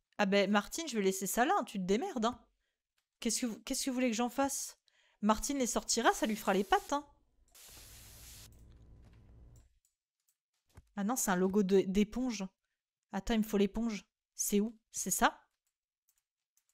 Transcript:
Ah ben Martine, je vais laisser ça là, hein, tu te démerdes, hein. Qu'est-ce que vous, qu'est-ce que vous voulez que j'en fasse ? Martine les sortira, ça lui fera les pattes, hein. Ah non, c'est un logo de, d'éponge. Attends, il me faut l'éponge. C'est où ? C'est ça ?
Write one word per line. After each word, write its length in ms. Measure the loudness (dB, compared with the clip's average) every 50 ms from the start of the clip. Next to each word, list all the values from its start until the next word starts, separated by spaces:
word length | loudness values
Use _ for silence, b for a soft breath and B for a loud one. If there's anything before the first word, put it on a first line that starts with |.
| _ _ _
Ah 80 | -2 0
ben 240 | 2 4 2 4 4
Martine, 380 | 2 0 0 -2 -8 -8 -8
je 80 | -4 -2
vais 80 | 0 0
laisser 240 | 0 0 0 -4
ça 160 | -4 0 0 2
là, 100 | 2 2 0
hein, 40 | -2
tu 120 | -4 -6
te 60 | -6 0
démerdes, 420 | 0 0 0 0 -2 -4 -2 -2
hein. 220 | -2 -2 -4 -14 _ _ _ _ _ _ _ _ _ _ _ _ _ _ -4
Qu'est-ce 220 | -4 -2 -2 0
que 40 | -2
vous, 120 | -4 -4 -6
qu'est-ce 240 | -8 -6 -6 -4 -2
que 40 | -2
vous 60 | 0
voulez 140 | 0 0 0
que 60 | 2
j'en 140 | 0 -2 -2
fasse ? 500 | 0 0 -2 0 -2 -6 -8 -10 -12 _ b b b b b b b b
Martine 360 | 2 2 2 2 0 -4 -2 -2
les 80 | 0
sortira, 460 | 0 0 -2 -2 0 -2 4 4 4 4
ça 120 | 4 0
lui 100 | -2 -2
fera 180 | -2 0 2 2
les 100 | 2 4
pattes, 300 | 4 2 2 2 0 -4
hein. 140 | -4 -4 -8 _ _ _ _ _ _ _ _ _ -20 -20 -20 -20 -20 -20 -20 -20 -20 -20 -20 -20 -20 -20 -20 -20 -20 -20 -20 -20 -20 -20 -20 -20 -20 -20 -20 -20 -20 -20 -20 -20 -20 -20 -20 -20 -20 -20 -20 -20 -20 -20 _ _ _ _ _ _ _ _ _ _ _ _ _ _ _ _ _ _ _ _ _ _ -20 -20 _ -8
Ah 80 | -4 -2
non, 120 | -2 0
c'est 160 | 0 0 0
un 40 | 2
logo 260 | 2 2 2 4 2
de, 200 | 2 6 4 4
d'éponge. 640 | 4 4 2 0 0 0 0 -4 -4 -2 -4 -6 -8 -10 _ _ _ _ _ _ _ _ _ _ _ _
Attends, 220 | -8 -8 -2 0 0
il 80 | 0
me 40 | 0
faut 120 | 0 2
l'éponge. 480 | 2 2 2 0 -4 -4 -4 -4 -6 -10 _ _ _ _ _ _
C'est 240 | -6 -4 0 2 0
où ? 160 | 0 0 -6 -12 _ _
C'est 200 | -10 -8 -4 -4
ça ? 280 | 0 2 2 2 0 -2 _ _ _ _ _ _ _ _ _ _ _ _ _ _ _ _ _ _ _ _ _ _ _ _ _ _